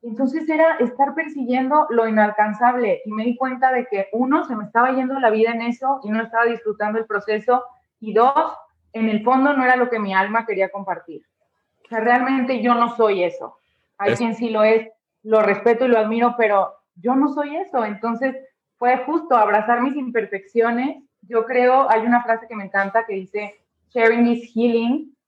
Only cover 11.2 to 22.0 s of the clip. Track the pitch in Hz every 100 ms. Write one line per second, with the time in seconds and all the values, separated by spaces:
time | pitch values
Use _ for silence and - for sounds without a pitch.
11.2 | _ _ _ _ _ _ _ 226 226 247
12.2 | 262 269 247 247 233 240 240 233 220 196
13.2 | 180 - - _ _ _ _ _ 202 233
14.2 | 233 208 233 220 214 226 226 _ _ _
15.2 | 214 220 214 196 240 233 254 226 214 226
16.2 | 240 214 220 202 180 - _ _ 202 254
17.2 | 285 277 294 311 381 269 214 202 233 233
18.2 | 262 254 - _ _ _ 240 262 - 320
19.2 | 311 240 208 208 214 240 262 294 254 226
20.2 | 214 196 - 233 226 240 269 - _ _
21.2 | _ 233 233 247 247 262 262 226